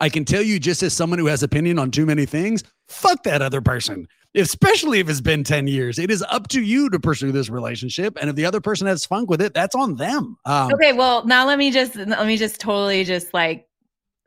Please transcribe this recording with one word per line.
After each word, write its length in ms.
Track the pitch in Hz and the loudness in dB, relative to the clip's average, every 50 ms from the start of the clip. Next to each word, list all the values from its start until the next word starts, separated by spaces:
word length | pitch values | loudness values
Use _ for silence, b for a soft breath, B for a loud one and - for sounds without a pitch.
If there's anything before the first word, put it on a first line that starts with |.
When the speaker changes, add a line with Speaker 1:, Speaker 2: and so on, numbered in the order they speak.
Speaker 1:
I 100 | 156 151 | -2 0
can 160 | - 160 143 | 0 0 -2
tell 160 | - 160 202 | 0 0 0
you, 180 | 214 214 208 180 | 2 0 0 0
just 220 | 131 175 170 - | 0 0 0 0
as 100 | 190 160 | -2 -2
someone 260 | - - 170 165 175 175 | 0 -2 0 0 0 0
who 80 | 160 | 2
has 160 | 147 151 139 | 0 2 0
opinion 360 | 147 - - 147 165 175 170 160 | 0 0 0 0 2 2 2 0
on 120 | 131 131 | 0 0
too 140 | 117 151 156 | 0 0 2
many 200 | 156 151 151 139 | 2 2 2 0
things, 360 | - - 156 180 214 226 196 b b b _ _ _ | 0 -2 -2 -2 0 -2 -2 b b b _ _ _
fuck 340 | - - - 381 359 - | -8 2 4 4 4 4
that 180 | - 202 147 143 | 0 -2 0 0
other 220 | 135 135 131 139 | 0 0 -2 -2
person, 440 | 110 123 127 120 - - 101 92 87 - _ _ _ _ - | -2 -2 -2 -2 -4 -6 -8 -10 -12 -16 _ _ _ _ 0
especially 640 | 208 180 - - - - 381 440 - 330 311 233 196 | 2 2 2 2 2 4 4 4 4 2 2 2 2
if 100 | 180 156 | 2 0
it's 140 | 151 135 | -2 -2
been 220 | 123 160 156 151 135 | 0 0 0 0 0
ten 220 | - 156 147 135 | 0 0 0 0
years. 320 | 139 139 135 123 123 117 151 | 0 -2 -2 -2 -4 -4 -4
It 120 | 170 190 | -2 -2
is 120 | 220 185 190 - | -2 -2 -2 -2
up 200 | - - 208 - | -4 -4 -4 -2
to 120 | - 262 | -2 -2
you 300 | 220 202 233 269 285 262 | 0 2 2 2 2 2
to 100 | 185 156 | 0 0
pursue 320 | - 160 151 - 139 139 | 0 0 -2 0 -2 -2
this 160 | 135 139 - 104 | -2 -2 -4 -4
relationship, 680 | 117 123 113 113 120 110 123 123 - 165 185 214 - - | -6 -8 -6 -8 -8 -8 -8 -8 -4 -4 -4 -4 -4 -4
and 80 | 147 147 | -6 -4
if 80 | 139 | -2
the 80 | 147 156 | -2 -2
other 160 | 180 190 214 | -2 -2 -2
person 260 | - 208 214 165 190 | -2 -4 -4 -2 0
has 200 | 196 190 151 - | -2 -2 -2 -2
funk 240 | - 185 214 240 185 | -4 -4 -4 0 0
with 100 | 170 156 | 0 0
it, 140 | 202 202 - | 0 0 0
that's 200 | 160 180 196 - | -2 -2 0 0
on 220 | 254 269 226 147 | -2 -2 -2 -2
them. 400 | 120 147 202 277 294 196 240 - - _ | -4 -4 -4 -2 -4 -4 -6 -10 -10 _
Um, 300 | 240 143 143 135 127 277 | -2 0 0 2 2 4
Speaker 2:
Okay, 180 | 277 320 294 | 4 4 4
well, 320 | 254 240 254 254 240 233 220 | 4 4 2 2 2 2 2
now 220 | 226 254 254 262 | 4 4 4 4
let 100 | 277 285 | 4 2
me 140 | 277 285 277 | 2 2 2
just, 260 | 240 262 254 247 - | 2 2 0 0 -4
let 300 | 208 190 208 220 - 214 | -8 -4 -4 -2 0 0
me 100 | 220 220 | 0 0
just 240 | 208 220 214 - - | 0 -2 -4 -4 -6
totally 440 | - 214 202 202 202 202 196 190 190 | -4 -2 0 0 0 0 0 0 0
just, 280 | 175 185 175 175 - | 0 -2 -4 -4 -4
like, 340 | - 175 165 160 156 - - _ _ _ _ _ _ _ _ _ _ _ _ | 0 0 0 0 -2 -6 -10 _ _ _ _ _ _ _ _ _ _ _ _